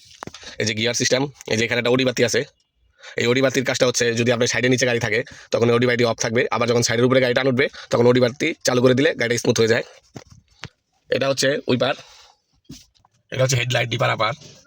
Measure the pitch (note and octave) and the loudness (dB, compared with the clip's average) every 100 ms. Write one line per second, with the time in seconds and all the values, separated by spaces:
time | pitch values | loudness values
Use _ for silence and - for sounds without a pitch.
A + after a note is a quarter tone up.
0 | - - - - - - A2 A2 A2+ A#2+ | -20 -18 -18 -16 -14 -6 -6 -2 -4 -2
1 | B2+ B2+ C#3+ - - A2 A2+ A#2+ A#2+ B2+ | 0 0 -2 -8 -4 -2 -2 -2 0 0
2 | B2+ A#2+ A#2+ A2+ D3 _ _ _ _ _ | 0 0 0 0 -4 _ _ _ _ _
3 | - - A#2 B2 C3+ C3 B2+ B2+ B2+ - | -14 -4 0 0 0 0 -2 0 0 0
4 | A#2+ A#2 A#2 A#2+ A#2+ A#2+ B2 B2+ B2 A#2+ | -2 0 0 0 -2 0 0 0 0 -2
5 | A2+ G#2+ C3+ - - - A#2 A#2+ B2 A#2+ | -2 -4 -4 -12 -6 0 2 2 2 2
6 | A#2 A2 A#2+ A2+ C#3+ A2+ A#2 A#2+ A#2+ A#2 | 0 0 -2 0 0 0 0 0 0 2
7 | B2 C3 B2+ B2 C3 B2 D3 - - A2+ | 2 4 2 2 0 2 0 -4 -2 2
8 | A#2+ B2 B2 B2 D#3+ - - B2+ B2 B2 | 4 4 2 0 -4 -4 -2 2 4 4
9 | D3+ B2 A#2 A#2+ - A#2 A2+ A#2 - - | 2 0 -2 0 0 2 2 2 -2 -12
10 | _ - - - _ _ - _ _ _ | _ -20 -20 -20 _ _ -18 _ _ _
11 | - B2 C3+ C3+ C3+ D3 - B2+ B2+ D3 | -6 -4 -2 -2 -2 -2 -2 -2 -2 -4
12 | - - - _ _ _ - - _ _ | -12 -20 -20 _ _ _ -20 -20 _ _
13 | _ _ _ A#2+ C3 B2+ A#2+ B2 A#2+ A#2+ | _ _ _ -2 0 0 -2 -2 -2 -2
14 | B2 A2+ A2 C#3 - - | -2 0 -2 -4 -12 -20